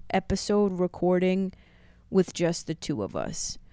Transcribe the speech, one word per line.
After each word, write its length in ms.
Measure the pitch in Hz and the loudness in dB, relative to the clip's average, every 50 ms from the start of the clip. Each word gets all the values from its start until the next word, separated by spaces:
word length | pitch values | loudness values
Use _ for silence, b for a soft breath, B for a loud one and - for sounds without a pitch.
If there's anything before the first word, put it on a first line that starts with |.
| - - | -10 -2
episode 680 | - 190 - - 196 190 - - 208 208 208 196 185 175 | -2 -2 0 0 -4 -4 0 0 2 2 2 2 2 0
recording 760 | 180 180 - - 175 180 180 180 180 185 185 190 190 185 b b b b b b b b b b b b | -2 -2 0 0 2 4 4 4 4 2 2 2 0 -4 b b b b b b b b b b b b
with 220 | - 190 180 - - | 4 4 4 4 2
just 340 | - 175 165 170 - - | 0 0 0 0 0 -4
the 80 | - 160 | -8 -8
two 280 | - - - 147 110 98 | -8 -4 -6 -4 -4 -4
of 120 | - - | -4 -4
us. 420 | 73 52 - - - - - - - - b | -6 -6 -6 -6 -6 -8 -8 -8 -12 -16 b